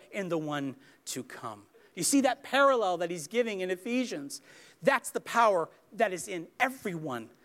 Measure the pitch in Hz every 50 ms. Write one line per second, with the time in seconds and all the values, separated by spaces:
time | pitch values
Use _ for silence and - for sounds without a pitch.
0 | - _ - 214 196 175 170 160 156 151 147 143 139 139 123 - - - _ _
1 | _ - - 131 120 - - - - 113 107 101 - _ _ _ - _ _ 190
2 | 156 - 285 277 247 262 240 - - - - 277 277 277 262 240 214 185 180 165
3 | 175 170 180 170 143 143 214 240 240 226 208 185 185 180 185 180 - 233 240 254
4 | 254 220 190 151 139 139 - - - - - - - - - _ 165 262 269 240
5 | - - - 226 - - - 240 233 214 196 170 156 - - _ _ _ - 196
6 | 226 202 185 165 170 208 190 170 165 - _ - 254 262 262 269 - 214 175 160
7 | 156 143 123 117 110 - - _